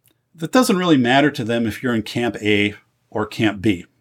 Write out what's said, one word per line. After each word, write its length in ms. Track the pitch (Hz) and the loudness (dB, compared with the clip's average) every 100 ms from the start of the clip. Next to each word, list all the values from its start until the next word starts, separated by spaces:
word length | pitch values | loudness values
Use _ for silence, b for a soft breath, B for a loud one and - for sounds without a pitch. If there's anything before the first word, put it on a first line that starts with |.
| _ _ _ | _ _ _
that 180 | 160 160 | -12 0
doesn't 240 | 254 247 185 | 2 2 2
really 220 | 180 143 | 2 2
matter 320 | 120 135 147 | 4 4 2
to 120 | 143 | 0
them 240 | 113 117 113 | -4 -2 -2
if 160 | - | -4
you're 120 | 131 | -4
in 80 | 113 | -4
Camp 340 | 104 123 120 110 | -4 -4 -2 -2
A 320 | 107 101 104 - _ _ _ | 0 2 0 -4 _ _ _
or 180 | 110 107 | -8 -6
Camp 360 | - 110 101 | -2 -2 0
B. 240 | 107 87 - _ | -2 -2 -4 _